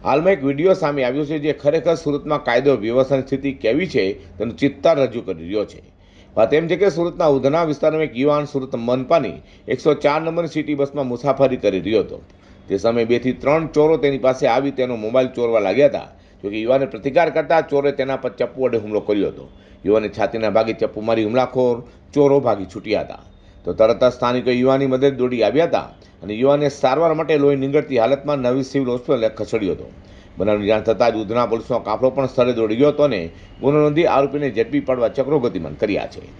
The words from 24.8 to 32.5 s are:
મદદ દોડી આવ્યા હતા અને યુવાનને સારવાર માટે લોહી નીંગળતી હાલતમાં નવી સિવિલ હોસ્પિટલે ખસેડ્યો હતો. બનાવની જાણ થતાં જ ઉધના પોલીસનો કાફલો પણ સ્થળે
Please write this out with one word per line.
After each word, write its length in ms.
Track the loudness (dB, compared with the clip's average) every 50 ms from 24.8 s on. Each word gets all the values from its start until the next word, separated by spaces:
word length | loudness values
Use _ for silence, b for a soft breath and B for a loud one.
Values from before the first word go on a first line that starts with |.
| 2
મદદ 280 | 0 0 2 2 0 2
દોડી 260 | 0 -2 -2 0 2
આવ્યા 240 | 0 2 2 2 0
હતા 220 | 2 0 -4 -4 -6 -18 b b b b b
અને 120 | -10 -10 -4
યુવાનને 340 | 0 2 2 2 2 0 -2
સારવાર 460 | -2 0 0 0 2 2 2 0 0
માટે 200 | 0 0 0 0 2
લોહી 220 | 4 2 2 2
નીંગળતી 380 | -2 0 0 -2 -2 0 0 0
હાલતમાં 440 | 2 2 0 -2 -2 -4 -4 -2 0
નવી 200 | 0 0 0 -4
સિવિલ 260 | -2 -2 -2 -2 -2
હોસ્પિટલે 360 | -4 -4 0 -2 0 0 0 -2
ખસેડ્યો 460 | -2 -4 -8 -4 -4 -2 -2 -2 -4
હતો. 120 | -4 -8 -18 -20 -20 B B B B B B B -4
બનાવની 280 | 0 0 0 2 4
જાણ 160 | 4 4 4
થતાં 300 | 4 0 2 4 4 2
જ 40 | 2
ઉધના 300 | 0 -4 -2 0 0 2
પોલીસનો 340 | 2 0 -4 -2 -2 -4 -2
કાફલો 300 | 0 -2 -2 2 2 0
પણ 160 | 2 0 -4
સ્થળે 260 | -2 2 2 2 2